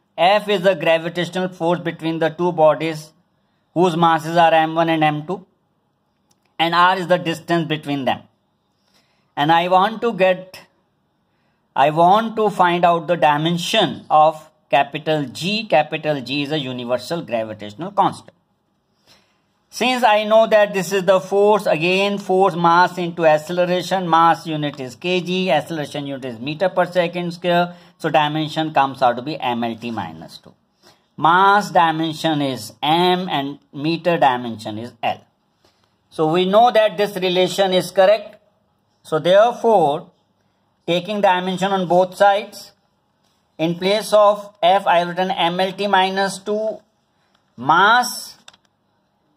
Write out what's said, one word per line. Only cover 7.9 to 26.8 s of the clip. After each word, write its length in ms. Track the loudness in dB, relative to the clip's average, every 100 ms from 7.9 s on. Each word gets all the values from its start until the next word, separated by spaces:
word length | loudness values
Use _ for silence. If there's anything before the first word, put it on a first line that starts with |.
| -4 -2
them. 160 | -4 -8 _ _ _ _ _ _ _ _ _ _ -2
And 160 | 2
I 160 | 2 4
want 340 | 4 2 0
to 120 | -4
get, 480 | 2 2 2 -6 -20 -20 _ _ _ _ _ _ _ _ _ _ 0
I 140 | 2
want 480 | 4 4 4 0 -2
to 120 | -2
find 360 | 2 0 2 2
out 220 | 0 -2
the 100 | 0
dimension 880 | 2 2 0 -2 -2 0 0 -4 0
of 400 | 4 4 2 -12 _ _
capital 560 | 0 0 -4 -2 -2 -2
G. 400 | -8 -6 -6 0
Capital 560 | 0 0 -4 -4 -4
G 220 | -4 -6
is 100 | -4
a 40 | -6
universal 640 | -6 -8 -4 -6 -4 -8
gravitational 720 | -4 -6 -6 -8 -14 -12 -8
constant. 400 | -2 -2 -2 -16 _ _ _ _ _ _ _ _ _ _ _ _ _ _
Since 360 | -4 -2 2 2
I 180 | 2
know 240 | 4 2 4
that 260 | 4 2
this 200 | 0 -2
is 100 | -2
the 160 | 2 0
force, 460 | 2 2 4 2 0
again 520 | -2 0 0 0 -4
force 360 | -2 2 2 2
mass 420 | 2 4 2 0
into 280 | -8 0 2
acceleration, 840 | 2 0 -4 -2 -2 -2 -4 0
mass 380 | 4 4 2 -2
unit 320 | -6 -6 -8
is 160 | -14 -8
K 240 | -4 -4
G, 320 | -2 -2 0
acceleration 560 | 0 -2 -8 -8 -8 -10
unit 160 | -10
is 160 | -10 -10
meter 300 | -10 -4 -2
per 160 | -2